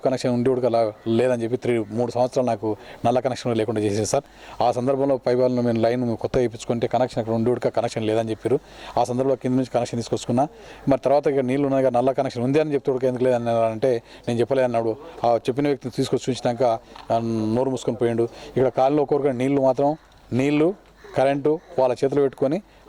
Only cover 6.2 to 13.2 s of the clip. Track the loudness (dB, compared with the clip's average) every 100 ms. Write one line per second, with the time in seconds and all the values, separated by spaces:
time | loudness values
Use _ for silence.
6.2 | -2 0 -2 -4 -6 -4 -2 0 0 -2
7.2 | -2 0 0 0 0 -2 -2 -2 0 0
8.2 | -2 -4 -2 -2 -2 -16 -6 -2 0 0
9.2 | 0 0 0 0 0 -2 -2 -4 -4 -4
10.2 | -2 0 0 -4 -20 -8 0 0 4 2
11.2 | 2 0 0 0 0 2 2 2 2 0
12.2 | -2 -2 0 2 2 0 -2 0 0 0